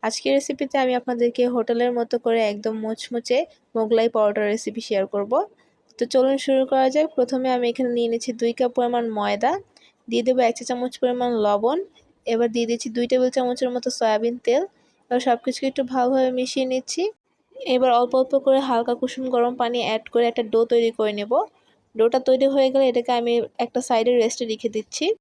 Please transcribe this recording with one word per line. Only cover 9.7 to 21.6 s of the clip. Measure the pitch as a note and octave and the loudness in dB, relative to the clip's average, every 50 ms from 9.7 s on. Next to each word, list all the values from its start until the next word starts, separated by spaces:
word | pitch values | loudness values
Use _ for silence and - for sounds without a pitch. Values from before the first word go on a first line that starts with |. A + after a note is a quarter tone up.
| _ _ _ _ _ _ _ - | _ _ _ _ _ _ _ -4
দিয়ে | A3+ A#3 A3+ | -4 -2 0
দেবো | A#3+ B3+ B3+ B3 A#3 | 2 2 2 2 2
এক | A#3+ - | 0 -2
চা | A#3+ - | -6 -6
চামচ | B3+ B3 B3 B3+ - - - | -6 -4 -4 -8 -4 -2 -2
পরিমাণ | B3 B3 B3 B3 B3 A#3+ A3+ G#3 | -2 0 0 -2 -2 0 0 2
লবণ, | G#3 G#3 G#3 G#3+ A#3+ C#4+ F4 G4 - _ _ _ _ _ _ _ - A#3 | 2 2 2 2 0 0 0 -4 -8 _ _ _ _ _ _ _ -4 0
এবার | A3+ A#3+ A#3 A3 | 0 0 0 0
দিয়ে | A#3+ A#3 A3 | -2 -2 -2
দিচ্ছি | A#3 A#3 - B3+ A3 | -2 -4 -4 -6 -4
দুই | A#3+ A#3+ A#3+ | -4 -2 0
টেবিল | C4 B3+ B3+ B3+ - | 2 2 2 2 0
চামচের | C4+ B3+ B3 B3 B3 C4+ B3 B3 | 0 -2 -2 -2 -2 -2 -4 -4
মতো | B3 A#3+ B3+ B3 - | -4 -4 -6 -4 -2
সয়াবিন | A#3+ A3 G#3+ G#3+ A3+ A#3 A#3+ B3 _ | 0 0 0 0 0 -2 -4 -4 _
তেল। | - A#3 C#4 F#4 G4 _ _ _ _ _ _ _ | 0 0 0 0 -2 _ _ _ _ _ _ _
এবার | _ B3 B3 B3+ | _ -4 -2 2
সব | C4 A#3+ A#3 _ | 2 0 0 _
কিছুকে | C4 B3+ - - C4+ C4 | -6 -4 -2 -4 -4 -2
একটু | - C4+ B3 B3+ | -2 -4 -2 0
ভালোভাবে | C4 B3 B3 C4+ C4 C4 B3+ B3+ B3+ | 0 0 2 2 2 2 2 0 -2
মিশিয়ে | B3+ B3+ - C#4 C4 B3+ B3+ | -4 -2 -2 -2 -2 0 -2
নিচ্ছি। | C4 B3+ - - - F4 G#4+ G#4+ _ _ _ _ _ _ _ _ C5 C#5 F#4 B3+ | -4 -4 -6 -6 -4 -4 -4 -4 _ _ _ _ _ _ _ _ -12 -4 0 0
এবার | B3+ B3+ B3+ A#3+ A#3+ | 2 4 4 4 4
অল্প | B3 A#3+ B3 C4 | 4 4 2 0
অল্প | C4 C4 C#4 C#4 C4+ | 2 2 2 2 4
করে | C#4 C4 C4+ C#4 C4 | 4 4 4 4 2
হালকা | B3 A3+ A#3 A#3 A#3+ A#3+ | 0 0 0 0 -2 -2
কুসুম | - B3+ - - C4 B3+ B3+ | -2 -6 -4 -6 -6 -2 0
গরম | A#3+ A#3+ A#3+ B3 B3+ | 2 2 0 0 -2
পানি | B3 A#3 A#3+ B3 A#3 | -2 -2 0 -2 -2
অ্যাড | - A3 A3 A3 - - | -2 -2 -4 -6 -2 0
করে | A#3 A#3+ A#3 | 2 2 2
একটা | A#3 - A#3 G#3+ G#3+ | 0 -2 -4 0 2
ডো | A3+ A#3 A3+ A#3+ | 2 2 4 2
তৈরি | A#3 A#3 A3+ A3+ - | 2 2 2 0 0
করে | A3 G#3+ G#3 G#3 | -2 -2 -2 -4
নেব। | G#3 G#3 B3 D4+ G#4+ - _ _ | -4 0 0 0 0 -2 _ _